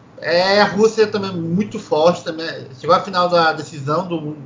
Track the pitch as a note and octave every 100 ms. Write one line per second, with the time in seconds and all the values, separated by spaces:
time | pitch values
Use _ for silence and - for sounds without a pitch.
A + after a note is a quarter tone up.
0 | - - D3+ E3+ F#3+ G3+ F3+ F#3 A3 A3
1 | G#3+ G#3 F#3+ F3+ E3 F3+ G#3 A3 - D3+
2 | E3+ E3+ F3 D#3+ E3 C3+ - - D3+ F#3
3 | G3+ F#3 F3 F3 D#3+ D#3 C#3+ D3+ C3+ D#3+
4 | F#3 E3 D3+ D3+